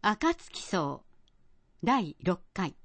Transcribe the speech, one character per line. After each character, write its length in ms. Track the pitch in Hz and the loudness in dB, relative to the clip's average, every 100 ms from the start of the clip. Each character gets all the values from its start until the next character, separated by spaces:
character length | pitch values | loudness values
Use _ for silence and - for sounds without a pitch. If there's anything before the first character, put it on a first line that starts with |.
| 208 | 2
暁 520 | 214 320 339 - - | 2 2 2 -6 -14
荘 420 | - 185 143 135 - - _ _ - - _ _ | -2 0 0 -4 -12 -20 _ _ -20 -20 _ _
第 320 | 185 262 165 - | 2 2 0 -4
六 160 | 180 175 - | -2 -2 -4
回。 240 | - 175 - | -6 -6 -6